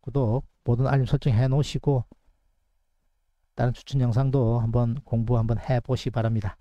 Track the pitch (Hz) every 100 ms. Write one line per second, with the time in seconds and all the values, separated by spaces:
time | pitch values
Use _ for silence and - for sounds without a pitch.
0 | - 139 120 123 - _ - 120 131 135
1 | 127 143 151 110 131 135 143 - - 135
2 | - - _ _ _ _ _ _ _ _
3 | _ _ _ _ _ - 123 113 - 135
4 | 123 110 135 135 113 120 113 120 120 123
5 | - 117 117 120 113 117 - 127 - 127
6 | - 117 113 113 98 -